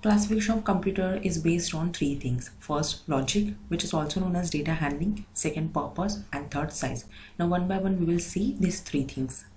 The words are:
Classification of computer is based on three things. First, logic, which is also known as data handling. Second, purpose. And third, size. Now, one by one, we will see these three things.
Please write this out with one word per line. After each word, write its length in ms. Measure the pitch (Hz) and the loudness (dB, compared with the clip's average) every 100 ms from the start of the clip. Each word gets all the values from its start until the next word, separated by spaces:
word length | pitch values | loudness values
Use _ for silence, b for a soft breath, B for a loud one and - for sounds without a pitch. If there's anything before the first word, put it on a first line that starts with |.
Classification 520 | 214 208 208 220 208 220 | 6 4 4 2 2 0
of 80 | |
computer 560 | - 185 190 190 185 190 | 2 2 2 0 0 0
is 140 | 190 165 | 0 2
based 380 | 160 170 170 | 2 2 0
on 180 | 160 170 | -2 -2
three 220 | 170 143 | 0 0
things. 380 | 143 127 123 - - | 0 0 -2 -4 -14
First, 480 | - 151 147 - - | -4 0 0 -2 0
logic, 420 | 139 135 208 208 - - | 0 2 2 0 -4 -4
which 160 | 170 | -4
is 80 | - | 0
also 280 | 160 151 185 | 0 0 0
known 140 | 185 | 0
as 140 | 175 170 | 0 0
data 240 | 151 147 | -2 0
handling. 540 | 160 147 143 185 208 - | 0 0 0 -2 -2 -6
Second, 400 | - 156 156 156 | -2 -2 -2 -2
purpose. 460 | 151 143 - 196 - - | -2 -4 -2 -2 -2 -6
And 180 | 143 143 | -8 -4
third, 220 | 147 156 | -4 -2
size. 320 | - 131 123 - B B - | -2 -4 -4 -8 B B -2
Now, 100 | 175 | 2
one 200 | 180 180 | 2 2
by 80 | 190 | 2
one, 240 | 190 190 | 2 2
we 60 | 170 | 4
will 120 | 170 | 2
see 380 | - 185 226 - | 2 0 0 2
these 220 | 180 - | 2 2
three 220 | - 143 | -2 -2
things. 420 | 135 - 131 - - | -2 -2 -4 -4 -10